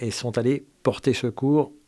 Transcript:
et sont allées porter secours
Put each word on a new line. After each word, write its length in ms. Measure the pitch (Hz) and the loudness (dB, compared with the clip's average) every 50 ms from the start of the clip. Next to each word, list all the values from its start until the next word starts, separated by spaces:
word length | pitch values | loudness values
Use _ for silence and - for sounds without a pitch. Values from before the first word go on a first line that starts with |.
et 100 | 123 110 | -6 -6
sont 280 | - - - 120 107 120 | -6 -4 -6 -4 -2 0
allées 260 | 117 127 139 - - - _ _ | 0 0 0 -2 -4 -10 _ _
porter 300 | - - 110 - - 139 | 0 0 0 2 0 0
secours 600 | 120 - - 120 - - 135 139 147 151 143 - - - _ | 0 0 -2 -4 -4 -2 0 2 2 2 2 0 -6 -16 _